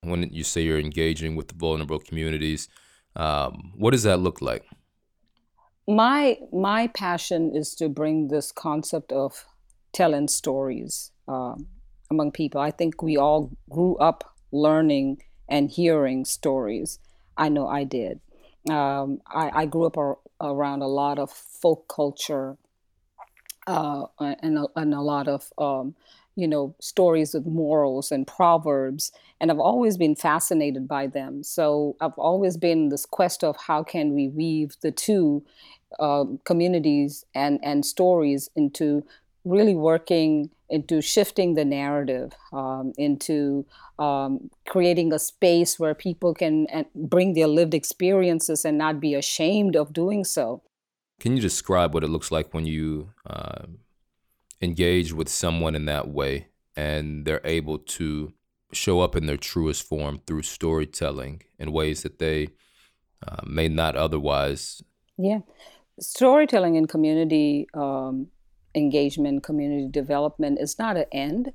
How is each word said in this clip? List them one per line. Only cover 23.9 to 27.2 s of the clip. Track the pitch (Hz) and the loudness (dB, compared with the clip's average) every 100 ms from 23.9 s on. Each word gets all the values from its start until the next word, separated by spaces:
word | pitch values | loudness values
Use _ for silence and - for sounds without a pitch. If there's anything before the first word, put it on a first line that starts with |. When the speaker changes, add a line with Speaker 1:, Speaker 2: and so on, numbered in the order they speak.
| 143 - _ | -4 -8 _
Speaker 2:
and | 143 139 160 151 | -6 -4 0 0
a, | 147 - | 0 -2
and | 156 | -2
a | 147 | 0
lot | 147 147 139 | 0 -2 -2
of, | 143 - - | -4 -6 -4
um, | 147 135 131 160 _ _ _ - | -2 -2 -4 -10 _ _ _ -4
you | 170 | 0
know, | 151 139 - | 0 -2 -6
stories | - - 180 165 | -8 4 4 6